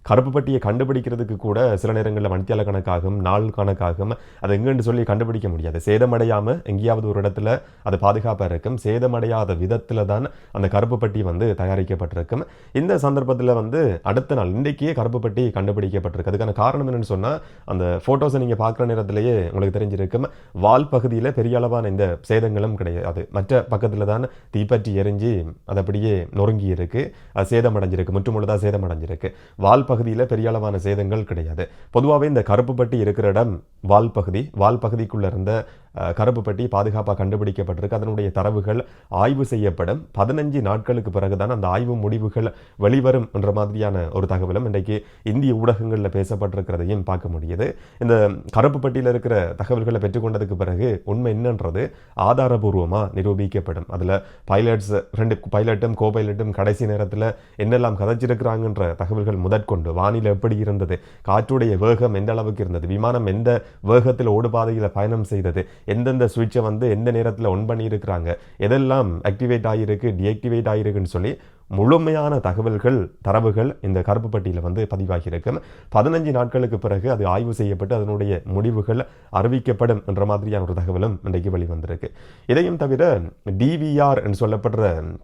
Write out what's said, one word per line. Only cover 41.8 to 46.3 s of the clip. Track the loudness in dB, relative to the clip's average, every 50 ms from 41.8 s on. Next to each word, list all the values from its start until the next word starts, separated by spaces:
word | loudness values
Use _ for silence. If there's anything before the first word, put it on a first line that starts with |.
| 0 -2 -2
முடிவுகள் | -2 -2 -2 -2 -2 -2 -2 -2 -2 -2 -2 -4 -8 -20 -20 _
வெளிவரும் | 0 2 4 4 4 4 4 2 2 0 -2 -2
என்ற | -2 0 0
மாதிரியான | 2 0 0 -2 -2 -2 -2 0 0 -2 -2 -2 -2
ஒரு | -2 0
தகவலும் | 0 0 -2 0 0 -2 -2 -2
இன்றைக்கு | -2 -2 -2 -2 -2 -4 -4 -6 -10 -20 -8 -4
இந்திய | -2 0 2 2 2 2
ஊடகங்கள்ல | 4 2 2 2 2 0 -2 0 0 0
பேசப்பட்டிருக்கிறதையும் | 0 0 0 -2 0